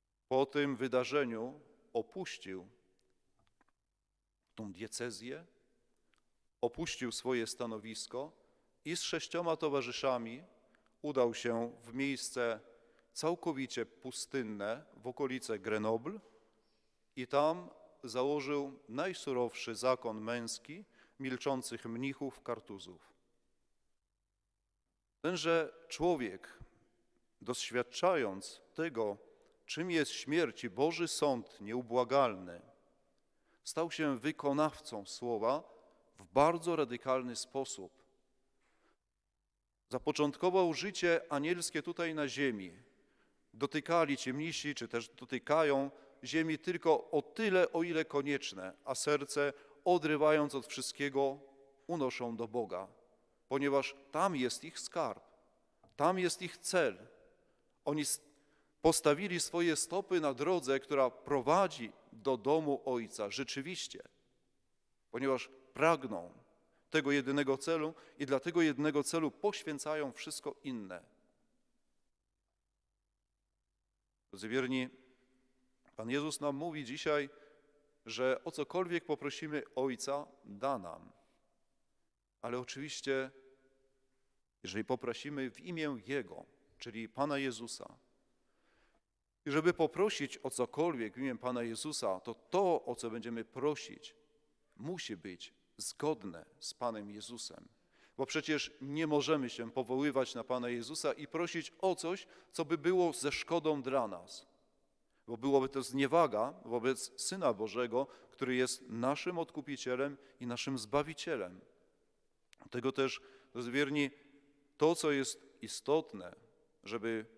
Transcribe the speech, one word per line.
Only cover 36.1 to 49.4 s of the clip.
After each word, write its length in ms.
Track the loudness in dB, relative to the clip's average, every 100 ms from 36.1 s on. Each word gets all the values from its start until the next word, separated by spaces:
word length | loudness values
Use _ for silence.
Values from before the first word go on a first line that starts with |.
| -20
w 60 | 0
bardzo 520 | 6 8 6 2 2
radykalny 600 | 0 -2 0 0 0 -6
sposób. 680 | -6 -4 -4 -6 -12 -18 _ _ _ _ _ _ _ _ _ _ _ _ _ _ _ _ _ _ _
Zapoczątkował 840 | -2 0 2 2 2 2 6 4 2
życie 460 | -4 0 4 4 2
anielskie 540 | -2 0 0 -2 -4
tutaj 320 | -4 -4 -2 0
na 140 | -2
ziemi. 440 | 2 0 0 -6 -14 -20 _ _ _ _ _ _ -6
Dotykali 640 | -4 -2 2 4 4 2
ciemnisi, 580 | -2 -4 -4 -4 -6 -6
czy 140 | -4
też 200 | -4 -6
dotykają 800 | -10 -6 -6 2 4 6 4 0 -6 -20 -14 -2
ziemi 340 | 0 0 0
tylko 520 | -2 0 4 4 4
o 120 | -2
tyle, 500 | 0 0 4 6 6
o 100 | 4
ile 220 | 0 0 0
konieczne, 680 | 0 0 0 -2 -8 -10 -8 -6
a 100 | -2
serce, 580 | 2 2 2 0